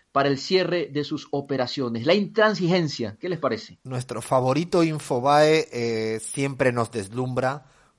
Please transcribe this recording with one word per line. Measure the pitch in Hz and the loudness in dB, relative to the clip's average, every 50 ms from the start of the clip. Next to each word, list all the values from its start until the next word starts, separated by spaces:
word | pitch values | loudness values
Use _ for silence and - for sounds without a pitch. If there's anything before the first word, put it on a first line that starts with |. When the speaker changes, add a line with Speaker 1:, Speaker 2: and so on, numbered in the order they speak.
| _ _ - | _ _ 0
Speaker 1:
para | 139 139 139 | 0 2 2
el | 139 131 | 0 0
cierre | - - 185 185 180 170 175 175 151 - | 0 2 2 2 2 2 0 -2 -2 -2
de | 139 147 143 | -4 -6 -4
sus | - 160 - - - | -4 -6 -8 -6 -6
operaciones. | - 143 139 - 139 131 123 - - 143 131 120 117 113 113 | -6 -6 -4 -2 -2 -2 -2 -2 -4 -4 -4 -4 -4 -2 2
La | 156 190 | 2 2
intransigencia, | 208 202 - - 220 214 220 202 165 185 165 185 180 165 143 - - 120 101 104 - | 2 2 0 2 2 2 2 2 2 2 2 2 2 2 0 -2 -4 -6 -6 -8 -8
¿qué | - 185 | -8 -6
les | 175 160 | -4 -2
parece? | 143 123 113 104 - - - - - | -2 -2 -2 -4 -6 -12 -20 -18 -12
Speaker 2:
Nuestro | 127 131 123 127 - 120 110 | -8 -8 -8 -8 -8 -10 -10
favorito | - - 135 131 127 127 131 151 175 175 - 175 | -4 0 0 2 2 2 2 0 0 2 2 2
Infobae, | 165 160 156 147 - - 147 120 123 139 143 151 151 151 156 156 156 - - | 4 2 0 -2 -4 -4 -2 0 2 4 6 6 6 6 6 4 2 -2 -4
eh, | 120 117 117 113 110 110 110 110 110 | -4 -2 -2 0 -2 -2 -2 -4 -4
siempre | - - - 143 139 139 135 123 139 127 | -6 -8 -4 -4 -4 -2 -2 0 2 2
nos | 120 120 117 - | 2 2 0 -2
deslumbra | - 113 98 98 113 127 127 123 127 123 127 127 139 151 - _ _ _ _ _ _ | -4 -6 -8 -6 -6 -6 -4 -4 -2 -2 -2 -2 -2 -6 -10 _ _ _ _ _ _